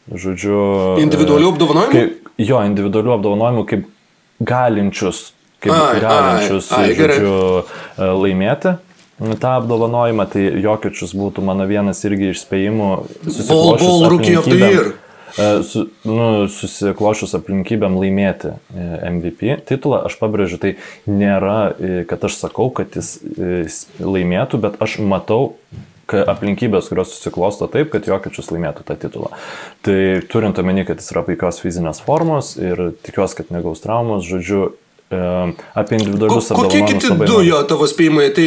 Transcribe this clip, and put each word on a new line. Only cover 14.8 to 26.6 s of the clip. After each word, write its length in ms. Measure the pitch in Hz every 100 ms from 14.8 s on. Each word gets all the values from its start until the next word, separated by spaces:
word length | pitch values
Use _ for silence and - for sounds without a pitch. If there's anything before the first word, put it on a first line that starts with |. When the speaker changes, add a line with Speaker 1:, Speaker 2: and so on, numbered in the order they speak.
| 107 - - - - -
Speaker 1:
e, 240 | 104 104
su, 220 | - 113 104 -
nu, 440 | 110 113 117 107 98
susiklosčius 880 | - 95 - 101 92 107 107 95 87
aplinkybėm 640 | - 95 92 107 101 92
laimėti, 540 | 95 98 98 87 76 - -
e, 140 | 90 87 82
M 180 | 85 87
V 100 | 87
P 260 | - 110 147
titulą. 440 | - 131 151 110 -
Aš 100 | -
pabrėžiu, 400 | 110 107 92 87
tai 180 | 98 92 - - -
nėra, 680 | 101 101 98 98 110 101 -
e, 260 | 92 90
kad 200 | 85 90
aš 160 | 98 -
sakau, 320 | - - 127
kad 240 | - - 90
jis, 220 | 82 - - -
e, 300 | 92 90 80
s-, 180 | - - -
laimėtų, 580 | 90 95 87 90 127 127
bet 220 | 101 -
aš 180 | 110 -
matau, 540 | 104 95 - 110 135 - _ - - _ -
ka-, 180 | 101 98
aplinkybės, 640 | 95 101 98